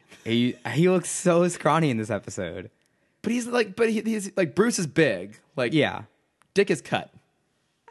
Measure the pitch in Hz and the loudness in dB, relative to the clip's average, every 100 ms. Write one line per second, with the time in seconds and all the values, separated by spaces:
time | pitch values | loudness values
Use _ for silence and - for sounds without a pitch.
0 | _ - 113 117 123 - - 127 180 185 | _ -12 -2 2 2 -2 -4 2 4 4
1 | 165 - 175 170 180 170 160 156 156 113 | 0 -2 2 2 2 0 2 2 2 0
2 | 107 101 - - 87 87 90 _ _ _ | -2 -6 -6 -8 -8 -8 -14 _ _ _
3 | _ _ 214 240 233 240 208 185 233 220 | _ _ -4 -4 -2 -2 -2 0 0 0
4 | 220 214 190 - 170 170 226 - 160 160 | -2 -4 -4 -2 -2 2 2 2 -2 2
5 | 147 92 101 - _ - 123 156 107 92 | 2 2 -8 -16 _ -4 0 2 0 -2
6 | 107 _ _ _ _ 190 202 160 - - | -12 _ _ _ _ 0 2 0 -2 -4
7 | - - _ _ _ _ _ _ _ | -4 -18 _ _ _ _ _ _ _